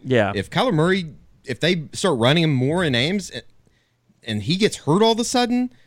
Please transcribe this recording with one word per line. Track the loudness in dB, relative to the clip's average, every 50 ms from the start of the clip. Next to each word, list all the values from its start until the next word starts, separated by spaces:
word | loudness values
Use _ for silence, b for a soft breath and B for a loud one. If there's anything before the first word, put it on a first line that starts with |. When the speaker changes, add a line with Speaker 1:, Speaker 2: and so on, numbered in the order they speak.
| -6
Speaker 1:
Yeah. | 0 0 2 2 2 0
Speaker 2:
If | -4 -6 -4
Kyler | -2 -2 0 0 2
Murray, | 2 2 2 0 -2 -4 -8 -14 -20 -20 -20 _ _ _
if | -10 -8 -2
they | 0 0 0 -2 -4 -8 -10
start | -4 -2 0 0 2
running | 4 4 4 4 2
him | 2 2
more | 2 0 0 0 0 0
in | 0 0
Ames | 0 0 0 -2 -4 -6 -8
and, | -12 -14 -16 -16 -20 -20 _ _ _ _ _ _ _ _ _ _ _ _ _
and | -6 -6 -4 -2
he | -2 0
gets | 2 0 0 0 -2
hurt | -2 0 2 4 4
all | 4 2
of | 2
a | -2
sudden, | -2 0 0 0 2 0 -2 -2 -4 -6 -14 _